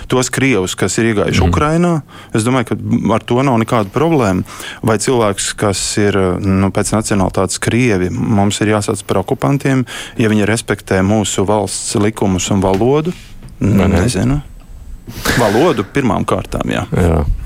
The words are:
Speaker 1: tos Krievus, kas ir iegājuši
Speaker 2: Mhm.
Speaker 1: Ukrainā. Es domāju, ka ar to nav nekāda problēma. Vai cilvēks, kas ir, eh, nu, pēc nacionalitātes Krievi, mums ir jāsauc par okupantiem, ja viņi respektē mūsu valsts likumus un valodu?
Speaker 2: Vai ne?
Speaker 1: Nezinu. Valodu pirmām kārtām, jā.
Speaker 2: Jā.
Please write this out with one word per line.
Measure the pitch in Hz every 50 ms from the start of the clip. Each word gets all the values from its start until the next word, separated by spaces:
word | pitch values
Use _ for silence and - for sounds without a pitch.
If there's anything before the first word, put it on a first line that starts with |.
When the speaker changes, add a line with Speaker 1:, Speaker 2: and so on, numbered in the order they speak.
| -
Speaker 1:
tos | - 127 127 127 -
Krievus, | - - 131 135 123 95 92 90 -
kas | - 110 92 - 120
ir | 113 113
iegājuši | 107 101 92 - - 98
Speaker 2:
Mhm. | - 87
Speaker 1:
Ukrainā. | 87 87 151 151 160 170 175 175 170 151 - - - - - -
Es | - 110 107
domāju, | 123 131 131 113 -
ka | 113 - 101 107 113 - - 98 113
ar | 110
to | - - 117 123 135
nav | 139 123 113
nekāda | 113 - 131 117 104 95
problēma. | - 127 151 170 165 139 117 98 95 92 98 - - - - - - -
Vai | - 110 110
cilvēks, | 101 - 139 131 120 110 104 98 - - - -
kas | - 110 104 95 - - - -
ir, | 113 104 101 98
eh, | 95 95 92 87 90
nu, | 101 95 95 95 95 95
pēc | - 107 98 - -
nacionalitātes | 107 110 - 113 101 92 - - 95 95 92 - -
Krievi, | - - 110 120 127 120 101 90 90 90
mums | 98 113 120 120 113 101 101 104 98 -
ir | 110
jāsauc | 104 107 107 104 - 107 - -
par | - 101
okupantiem, | 98 92 - - - - 139 139 139 - 139 135 131 123 - - - - - -
ja | - 120 107
viņi | 107 107 101
respektē | 98 110 113 - - 104 - - - 98 95 95
mūsu | 95 107 110 98 - - - 98
valsts | 92 104 107 98 98 - - - - -
likumus | 117 101 110 113 - - 95 92 87 - -
un | 107 95
valodu? | 92 95 95 95 113 127 143 151 156 180 175 - - - - - - - -
Speaker 2:
Vai | - - 101 110 98 90
ne? | 85 90 87
Speaker 1:
Nezinu. | 95 123 - 92 - 123 143 147 - - - - - - - - - - - - - - - - - - -
Valodu | 127 120 104 104 117 160 180 139 110 98
pirmām | - - 107 127 113 92 87 -
kārtām, | - 101 95 - - - - - -
jā. | - - - -
Speaker 2:
Jā. | - - 87 85 82 80 78 - - - -